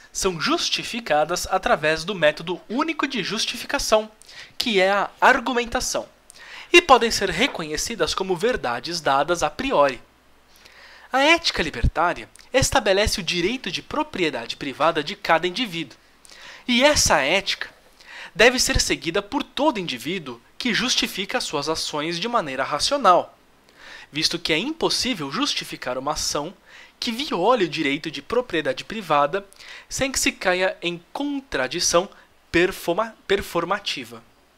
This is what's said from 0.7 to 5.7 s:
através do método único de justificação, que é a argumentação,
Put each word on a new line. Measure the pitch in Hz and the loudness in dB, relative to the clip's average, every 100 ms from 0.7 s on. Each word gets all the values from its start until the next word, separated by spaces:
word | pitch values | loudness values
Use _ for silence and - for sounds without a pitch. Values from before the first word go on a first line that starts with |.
| - 151 - - 151 156 175 - | -4 -4 -8 0 2 2 -2 -2
através | 190 180 170 151 160 | -2 2 2 2 -2
do | 165 | -4
método | 202 151 151 170 175 - | 2 2 2 -6 -8 -6
único | 220 320 311 285 | -4 -2 -2 -4
de | 254 | -2
justificação, | 170 208 - 233 - 277 - 220 220 - - - - - | -4 -4 -4 -6 -4 -4 2 2 2 -10 -20 -20 -20 -6
que | 247 202 | 0 4
é | 185 | 4
a | 202 180 - | 4 0 4
argumentação, | 214 247 240 240 233 | 6 6 2 -2 0